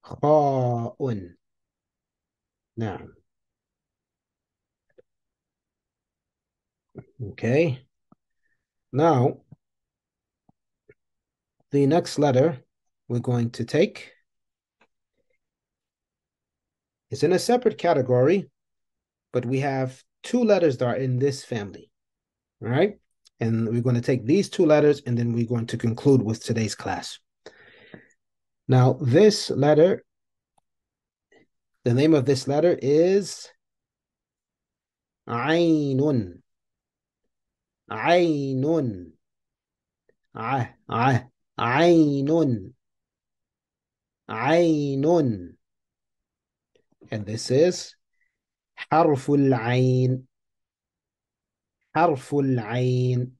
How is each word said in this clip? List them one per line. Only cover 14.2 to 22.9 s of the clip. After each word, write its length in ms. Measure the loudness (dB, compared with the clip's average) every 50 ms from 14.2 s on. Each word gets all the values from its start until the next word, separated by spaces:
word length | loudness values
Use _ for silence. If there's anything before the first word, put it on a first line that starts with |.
| _ _ _ _ _ _ _ _ _ _ _ _ _ _ _ _ _ _ _ _ _ _ _ _ _ _ _ _ _ _ _ _ _ _ _ _ _ _ _ _ _ _ _ _ _ _ _ _ _ _ _ _ _ _ _ _ _ _
is 120 | -6 -2
in 100 | 0 0
a 60 | 0 0
separate 400 | 0 0 -2 0 0 -2 -4 -2
category, 720 | 0 0 2 2 2 2 2 2 4 2 2 0 -2 -8 _ _ _ _ _ _ _ _ _ _ _ _ _ _ _ _
but 140 | -6 -6 -4
we 140 | -4 -4 -4
have 420 | -4 -4 -4 -4 -6 -6 -8 -14 _ _ _ _
two 220 | -12 -4 -2 0 2
letters 320 | 2 2 4 2 0 0 0
that 80 | -2
are 100 | -2 -2
in 220 | -4 -4 -4 -2 -2
this 260 | -2 -2 -4 -6 -10
family, 460 | -10 -8 -8 -8 -10 -14 -18 -20 _ _ _ _ _ _ _ _ _ _ _ _ _ _ _
all 60 | -8 -4
right? 300 | 0 0 0 0